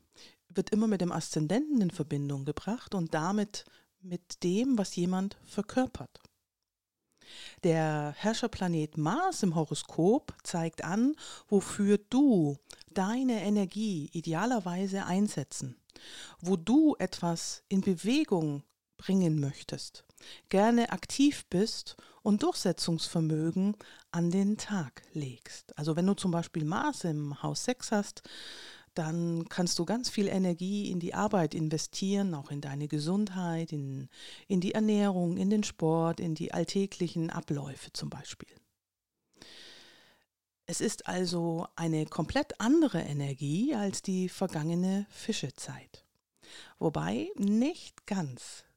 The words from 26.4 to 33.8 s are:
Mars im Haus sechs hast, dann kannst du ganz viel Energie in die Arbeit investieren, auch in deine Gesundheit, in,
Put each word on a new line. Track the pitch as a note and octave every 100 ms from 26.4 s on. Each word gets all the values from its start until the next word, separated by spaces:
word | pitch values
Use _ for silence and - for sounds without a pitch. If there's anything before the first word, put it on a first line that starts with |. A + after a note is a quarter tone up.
| E3 E3
Mars | D3+ G3+ D4+ -
im | F3+ D3+ D3 C#3+
Haus | D3+ D3 -
sechs | B3 -
hast, | G#3 G3+ - - - - - - - _ -
dann | D#3 E3+ E3+ E3 E3
kannst | - F3+ -
du | E3+
ganz | A3+ A#3+
viel | - G3
Energie | F#3+ F#3 E3 F#3 G3+ G3+
in | F3+
die | E3+
Arbeit | - G#3 G3+ D#3
investieren, | - D#3 D#3 - - F#3+ G3+ G3
auch | D3+ C#3
in | C#3+
deine | C#3 C#3 D3
Gesundheit, | D3+ D3 G3 G#3 F#3 F3 E3 E3
in, | D3